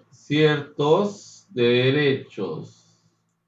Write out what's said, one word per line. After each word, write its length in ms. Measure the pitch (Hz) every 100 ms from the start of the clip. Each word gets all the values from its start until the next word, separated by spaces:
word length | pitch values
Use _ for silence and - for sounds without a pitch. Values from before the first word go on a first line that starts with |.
| _
ciertos 1400 | _ - 147 151 147 - - 147 170 208 - - - _
derechos, 1500 | 123 120 123 127 143 147 123 - - 92 78 - - _ _ _ _ _ _